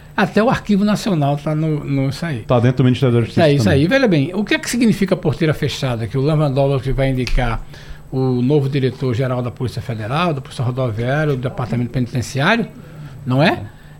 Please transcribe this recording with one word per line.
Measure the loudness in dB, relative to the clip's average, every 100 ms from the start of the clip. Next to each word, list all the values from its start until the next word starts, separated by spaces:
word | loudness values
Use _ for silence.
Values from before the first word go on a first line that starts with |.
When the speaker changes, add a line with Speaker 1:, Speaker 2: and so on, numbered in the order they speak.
| -8 -2
Speaker 1:
até | 0 2
o | 2
Arquivo | 0 2 2
Nacional | 2 0 0 0 2 0
tá | -2 -2
no, | 0 -2
no | -2 0 0
isso | -2 -4
aí. | -6
Speaker 2:
Tá | 0 4
dentro | 4 4
do |
Ministério | 2 4 4 2
da |
Justiça | 2 4 4
Speaker 1:
É |
isso | 4
Speaker 2:
também. | 4 4
Speaker 1:
aí. | 4
Veja | 4 4
bem, | 2 2
o | -2
que | -2
é | -2
que | -2
significa | 0 2 2 0 0
porteira | 0 0 0
fechada? | 0 -2 -2 -4 -2 -2
Que | -2
o |
Lewandowski | 0 2 2 2 2 0 0
vai | 0 0
indicar | 0 0 2 2 -2 -8 -16 -16 -16 -8
o | -2 0 2
novo | 2 2 2
diretor-geral | 0 -2 -2 -4 -2 -2 -2
da | -4
Polícia | -6 -6 -6
Federal, | -8 -8 -4 -2 -2
da | -2
Polícia | -8 -4 -4
Rodoviária, | -2 -2 -2 -2 0 0
do | 0
Departamento | -4 -6 -4 -2 -2
Penitenciário, | -2 -2 -4 -4 -2 0 0 -2 -8 -18 -16 -16 -12 -2
não | 2
é? | 2 2 -8 -16 -20 -18